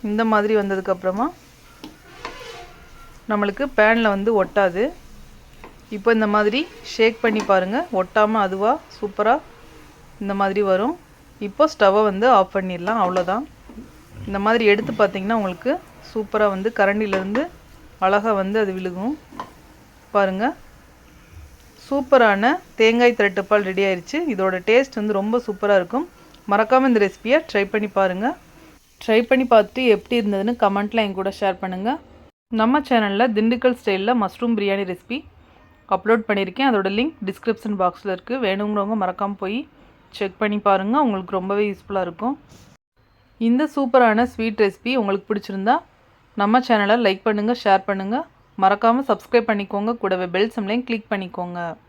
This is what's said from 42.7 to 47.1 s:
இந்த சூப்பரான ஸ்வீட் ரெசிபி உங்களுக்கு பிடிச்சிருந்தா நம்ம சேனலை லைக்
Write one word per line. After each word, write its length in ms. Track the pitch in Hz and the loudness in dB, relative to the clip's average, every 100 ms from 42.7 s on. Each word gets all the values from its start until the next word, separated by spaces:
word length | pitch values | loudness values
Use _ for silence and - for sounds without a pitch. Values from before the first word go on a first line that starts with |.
| _ _ _ _ _ _ _ 226 | _ _ _ _ _ _ _ 0
இந்த 160 | 247 302 294 | 2 0 -2
சூப்பரான 500 | 269 254 233 214 240 | 2 4 4 2 -2
ஸ்வீட் 280 | - 226 220 202 | -2 -6 0 0
ரெசிபி 280 | 196 233 262 | 0 -4 -2
உங்களுக்கு 280 | 202 196 - | -2 -4 -4
பிடிச்சிருந்தா 460 | 208 - 196 202 302 - _ _ _ _ - | -6 -6 -4 0 0 -2 _ _ _ _ -4
நம்ம 180 | 202 247 247 | 2 2 2
சேனலை 280 | 220 202 220 | 0 2 2
லைக் 180 | 214 | 2